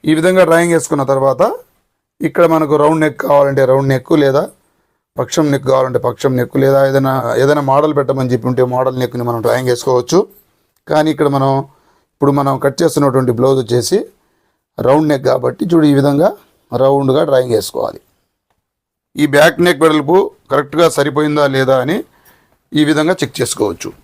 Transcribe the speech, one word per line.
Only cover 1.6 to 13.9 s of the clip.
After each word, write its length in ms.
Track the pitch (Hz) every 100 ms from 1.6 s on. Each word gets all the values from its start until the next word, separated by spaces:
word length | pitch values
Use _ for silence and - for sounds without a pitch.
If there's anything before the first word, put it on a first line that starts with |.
| - _ _ _ _ _ 160
ఇక్కడ 160 | 143 170 160
మనకు 200 | 156 151 147
రౌండ్ 180 | 160 156
నెక్ 120 | - 135
కావాలంటే 380 | 143 139 139 131
రౌండ్ 180 | 135 135 131
నెక్, 200 | - 160 139
లేదా 200 | 135 190 _ _ _ _ _ _ -
పక్షం 260 | 123 - 151
నెక్ 140 | 139 131
కావాలంటే 260 | 131 131 123 123
పక్షం 260 | - 139 127
నెక్, 160 | 120 135
లేదా 160 | 135 135 135
ఏదైనా, 240 | 135 135 131 117 117
ఏదైనా 220 | 135 147 135
మోడల్ 200 | 139 151 147
పెట్టమని 320 | 131 135 127
చెప్పి 140 | 123 123
ఉంటే 120 | 127 127 127
మోడల్ 200 | 131 127
నెక్ని 220 | 123 120 120
మనం 100 | 117 113
డ్రాయింగ్ 240 | 120 127
వేసుకోవచ్చు. 460 | 123 - 127 123 165 220 _ _ _ _ _ -
కానీ 180 | 151 156 147
ఇక్కడ 140 | 147 139
మనం, 160 | 135 135 139 _ _ _ _ _
ఇప్పుడు 180 | 139 139
మనం 140 | 139 131
కట్ 120 | 139 135
చేస్తున్నటువంటి 500 | 170 151 143 131 127 117
బ్లౌజ్ 220 | 131 135
వచ్చేసి 360 | 117 120 110